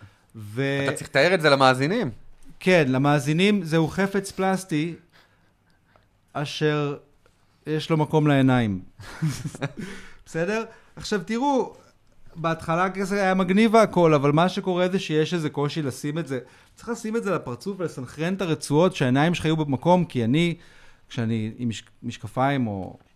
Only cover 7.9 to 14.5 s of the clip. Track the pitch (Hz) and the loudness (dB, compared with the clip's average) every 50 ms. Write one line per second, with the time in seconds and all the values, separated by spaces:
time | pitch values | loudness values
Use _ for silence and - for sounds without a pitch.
7.9 | 165 156 151 147 - 156 151 151 143 135 135 131 127 123 117 107 98 90 - - | 0 0 0 2 2 2 4 4 4 4 4 4 4 4 2 0 -2 -4 -8 -12
8.9 | _ _ - - - - - 156 123 - - 147 - - - 135 - - 170 190 | _ _ -18 -18 -10 -4 -4 -4 -4 -4 -10 -10 -8 -8 -10 -8 -8 -10 -14 -14
9.9 | - - - - - - - - - 160 170 180 214 226 226 226 - - - - | -14 -14 -16 -18 -20 -20 -20 -10 -6 -4 -4 -2 -2 -4 -6 -8 -12 -20 -20 -20
10.9 | _ - - - 214 202 165 165 220 233 262 285 277 254 196 156 - - - - | _ -14 -8 -4 -4 -4 -4 -4 -4 0 0 2 2 2 0 -2 -8 -18 -20 -20
11.9 | _ _ _ _ _ - - - - 170 156 165 160 160 - - 160 170 185 190 | _ _ _ _ _ -20 -20 -20 -14 -6 -2 -2 -2 -2 -2 -2 0 0 0 0
12.9 | 185 185 202 185 196 202 196 190 185 190 190 170 190 202 226 226 208 226 214 - | -2 -4 -4 -2 -2 0 2 2 2 2 2 2 4 4 4 6 6 6 6 6
13.9 | - 180 175 160 156 143 131 143 143 156 170 185 | 4 4 4 6 6 4 4 4 4 4 2 2